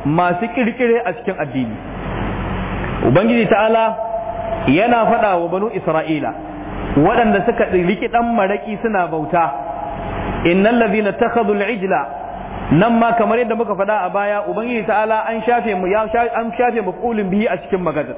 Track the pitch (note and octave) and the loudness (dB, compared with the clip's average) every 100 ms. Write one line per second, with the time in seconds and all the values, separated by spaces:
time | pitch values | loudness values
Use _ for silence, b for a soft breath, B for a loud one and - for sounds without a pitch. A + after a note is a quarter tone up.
0 | C#3 E3 F3+ F3 A3+ - A#3 - A#3+ A#3 | 0 2 2 0 -2 0 -2 0 2 2
1 | A#3 F3+ - F#3 D3 C3 A#2+ G#2+ - - | 0 -4 -6 -4 -4 -4 -4 -6 -10 -8
2 | - - G2 F#2 - - - - - - | -6 -6 -4 -4 -4 -4 -4 -6 -6 -2
3 | - D3 A3+ A#3+ G#3+ G#3 A3 A3+ A3+ - | 2 4 4 2 4 4 4 2 2 -2
4 | - - - - - - - D3 A#3 A#3 | -4 -4 -6 -6 -6 -2 2 2 4 4
5 | G#3 A3+ G#3 F3+ E3+ F#3 G#3+ F#3+ D#3 D#3+ | 4 4 4 2 0 -2 -2 -2 0 -2
6 | D#3 D3+ B2 - - - - - - C#3 | 0 -2 -2 -6 -12 -10 -10 -8 0 4
7 | E3 A#3 A3 G3+ A#3 - A3 F#3 F3 G#3 | 4 4 4 4 2 0 2 2 2 0
8 | A#3 A#3 A#3 A#3 F#3+ G#3 - G#3 A3+ G3+ | 0 0 2 2 2 0 -4 -4 0 0
9 | E3+ D#3+ D3+ F3 D#3+ - - - - - | 0 -2 0 2 0 -2 -8 -8 -8 -8
10 | - - - - E3 F3+ G#3 A#3+ A3+ G#3+ | -8 -6 -6 0 2 4 4 4 4 2
11 | G3+ F#3+ A#3 A#3 G#3 G3+ G3+ A#3 F#3+ E3+ | 0 0 0 2 2 0 0 -2 0 0
12 | C#3 - - - - - - D3 A3+ A3+ | -2 -8 -10 -10 -10 -10 2 4 4 4
13 | A#3 A#3 G#3 A3+ A3+ A3 G#3+ F#3+ G3 G#3+ | 4 2 2 2 0 -2 -2 -2 0 0
14 | F3+ F#3+ G3+ G#3 G3+ F3+ A#3+ A#3+ G3 G#3 | -2 -2 0 -2 -2 -4 -2 -4 0 0
15 | A3 A3 G#3+ A3+ A3 A#3+ A3+ F#3+ F#3 G#3 | 2 0 -2 -2 0 0 0 -2 0 0
16 | G#3+ A#3 A#3 A3+ A#3 - B3 A3+ F#3 - | 0 0 0 -2 -4 0 0 0 -4 -4
17 | A#3 G#3+ G3+ G3+ A3+ F3+ - F#3+ E3+ D3 | -4 -2 0 0 0 -2 -2 -2 -2 -2
18 | C3+ | -6